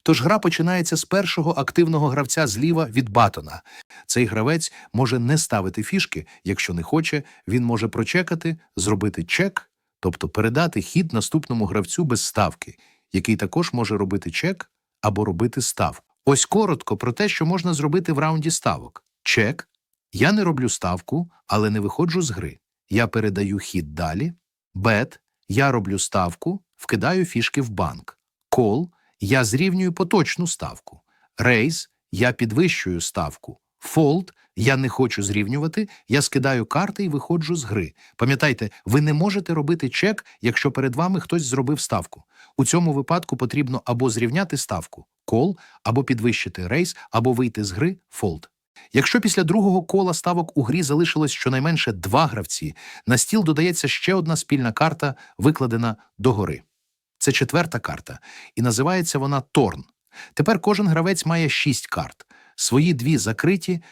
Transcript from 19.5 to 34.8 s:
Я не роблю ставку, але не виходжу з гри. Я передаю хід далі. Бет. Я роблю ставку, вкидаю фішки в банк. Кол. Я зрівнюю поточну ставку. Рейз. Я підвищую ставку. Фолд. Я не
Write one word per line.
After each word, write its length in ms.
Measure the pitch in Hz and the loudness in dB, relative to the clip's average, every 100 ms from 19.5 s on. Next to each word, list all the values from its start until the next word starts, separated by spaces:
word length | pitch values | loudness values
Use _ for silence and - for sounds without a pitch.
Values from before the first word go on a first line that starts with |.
| - - _ _ _ _ | -2 -12 _ _ _ _
Я 200 | 98 147 | 0 2
не 120 | 214 | 4
роблю 240 | 175 135 123 | 2 0 0
ставку, 600 | - 90 92 - 151 170 _ - | -2 -2 -4 -2 -4 -4 _ -2
але 240 | 104 107 | 0 2
не 100 | 107 | 0
виходжу 420 | 101 - 170 180 | -2 0 0 0
з 80 | 151 | -2
гри. 280 | 90 90 - _ _ _ | -6 -8 -12 _ _ _
Я 160 | 104 113 | 0 0
передаю 520 | 113 107 95 101 98 | 0 0 0 -2 -2
хід 360 | - 117 76 | -4 -6 -6
далі. 380 | 78 80 90 165 170 _ _ _ | -6 -4 -2 -4 -6 _ _ _
Бет. 460 | 95 110 104 123 - _ _ - | -2 2 2 0 -8 _ _ -4
Я 240 | 110 139 | 0 2
роблю 260 | 120 95 98 | 2 -2 -4
ставку, 600 | - 101 87 - 170 196 - _ | -2 0 -2 -2 -6 -6 -12 _
вкидаю 480 | - 113 123 185 | -4 -2 0 0
фішки 380 | 175 117 113 143 | 0 0 -2 -2
в 80 | 123 | -2
банк. 480 | 101 80 60 - - _ _ _ | -2 -4 -6 -16 -20 _ _ _
Кол. 420 | - 110 120 175 _ _ _ | 2 4 2 -2 _ _ _
Я 240 | 101 135 | 0 0
зрівнюю 480 | 113 127 190 180 185 | 2 0 0 2 0
поточну 540 | 170 180 196 151 - 175 | 0 -2 0 -2 -2 -4
ставку. 540 | - 69 - - - _ _ _ - | -6 -8 -12 -20 -20 _ _ _ -2
Рейз. 520 | 123 117 139 165 - _ _ | 2 4 2 -2 -10 _ _
Я 200 | 92 123 | 0 0
підвищую 680 | - 113 113 180 - 95 87 | 0 0 2 2 0 -4 -4
ставку. 580 | - 95 78 - - - _ _ | -4 -4 -6 -8 -18 -20 _ _
Фолд. 560 | - 160 147 170 185 _ _ - | -2 2 4 2 -2 _ _ 0
Я 160 | 113 | 2
не 120 | 131 | 2